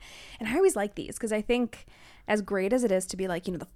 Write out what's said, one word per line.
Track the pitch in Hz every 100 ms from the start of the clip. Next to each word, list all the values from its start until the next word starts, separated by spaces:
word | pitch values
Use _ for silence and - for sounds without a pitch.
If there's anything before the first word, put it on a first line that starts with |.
| - - - -
And | 220
I | 285
always | 392
like | 220 208
these, | - - -
'cause | 220
I | 214
think | 208 247 233 - - - - - -
as | 214
great | 196 202 190
as | 254
it | 240
is | 185 185
to | 180
be | 185
like, | 170 185
you |
know, | 175
the | -